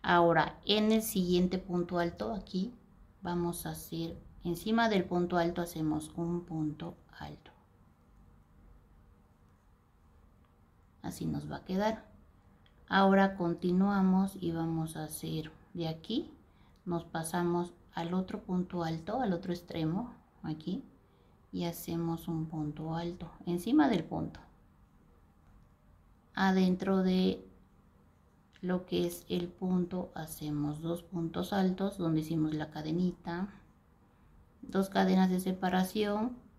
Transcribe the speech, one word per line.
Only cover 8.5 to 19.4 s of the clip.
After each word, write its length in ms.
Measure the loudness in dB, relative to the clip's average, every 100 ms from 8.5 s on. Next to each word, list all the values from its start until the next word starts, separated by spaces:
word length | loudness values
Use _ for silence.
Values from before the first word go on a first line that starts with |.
| -20 -20 -20 -20 -20 -20 -20 _ _ _ _ _ _ _ _ _ -20 -20 _ _ _ _ _ _ _
Así 240 | -12 -6 -4
nos 260 | -4 -6
va 40 | -12
a 80 | -4
quedar. 400 | 0 0 -2 -10 -20 -20 -20 _ -20 -20 -20 0
Ahora 480 | 4 6 6 4 2
continuamos 1000 | -2 0 2 4 4 4 4 4 2 -2
y 120 | -4
vamos 440 | -2 -2 -2 -4 -6
a 80 |
hacer 480 | -8 -8 -6 -6 -6 -14 -14
de 140 | -6 -6
aquí, 440 | -6 -4 -4 -4 -14 -20 _ -20 -14 -6
nos 180 | -6
pasamos 680 | -4 -6 -2 0 2 0 -2 -8 -12
al 220 | -8 -2
otro 280 | -2 -2 -6
punto 420 | -2 -2 -2 -2
alto, 360 | -2 -4 -4 -2
al 140 | 0
otro 180 | -2